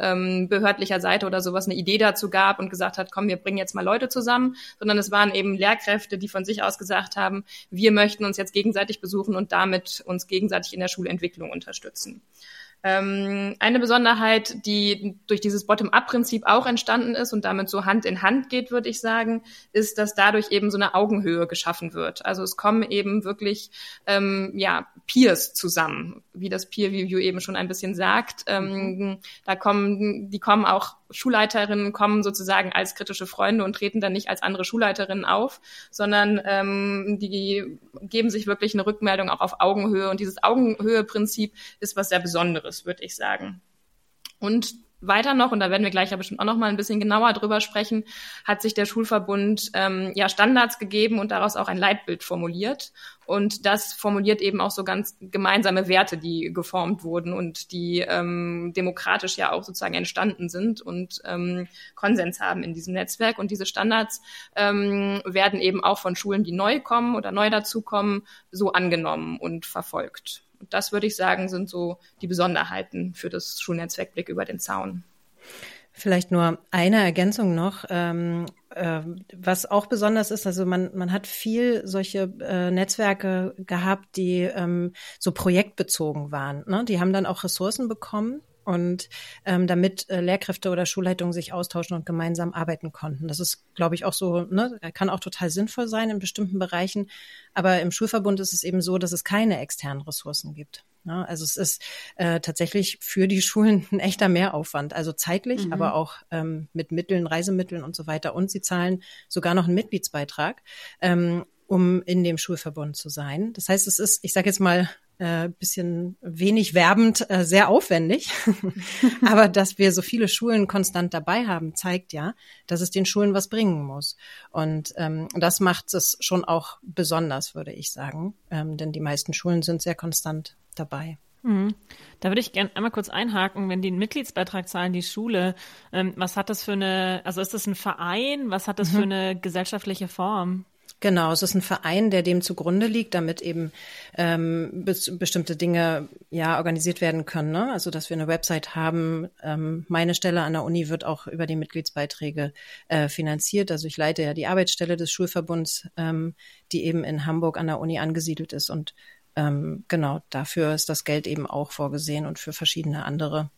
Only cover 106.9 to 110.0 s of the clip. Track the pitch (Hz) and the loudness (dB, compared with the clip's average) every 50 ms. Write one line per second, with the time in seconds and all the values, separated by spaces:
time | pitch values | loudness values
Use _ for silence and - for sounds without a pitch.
106.9 | 165 170 175 - 190 180 170 156 156 165 175 196 190 185 180 185 180 170 135 147 | -2 -4 0 0 0 0 0 0 0 -2 0 0 0 0 0 -2 -6 -10 -8 -8
107.9 | 170 - 156 156 156 156 - 156 - 160 190 196 - 196 - - 185 175 175 185 | -10 -10 -6 -4 -4 -4 -4 -4 -2 -2 -2 -2 -2 -4 -4 -2 0 0 0 0
108.9 | 185 185 - - - - - - - 180 165 170 175 190 175 175 175 196 226 - | 0 -2 -4 -10 -20 -20 -14 -8 -4 -2 0 2 2 4 4 4 2 2 0 0
109.9 | - 180 | -4 -4